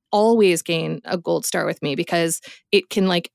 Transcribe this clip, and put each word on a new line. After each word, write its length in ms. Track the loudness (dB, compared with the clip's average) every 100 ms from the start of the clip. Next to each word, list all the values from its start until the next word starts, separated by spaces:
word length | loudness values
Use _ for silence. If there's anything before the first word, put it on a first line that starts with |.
| -4
always 520 | 2 4 6 4 4
gain 400 | 0 -4 -4 -8
a 140 | -6 -8
gold 280 | -4 -4 -2
star 200 | -4 -4
with 160 | -4
me, 120 | -6 -4
because 440 | -2 -2 -2 -4 -10 -20 0
it 180 | 0 0
can, 180 | 0 2
like, 220 | 0 -4